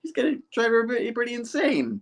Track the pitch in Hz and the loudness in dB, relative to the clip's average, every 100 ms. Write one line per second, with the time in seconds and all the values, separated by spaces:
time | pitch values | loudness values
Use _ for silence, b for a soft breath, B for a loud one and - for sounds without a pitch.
0 | 320 - 262 262 - - 226 226 226 240 | -8 -2 0 -2 -4 0 4 4 2 0
1 | 233 233 240 240 233 - 330 240 120 104 | -2 -2 -4 -4 -4 0 2 2 0 -4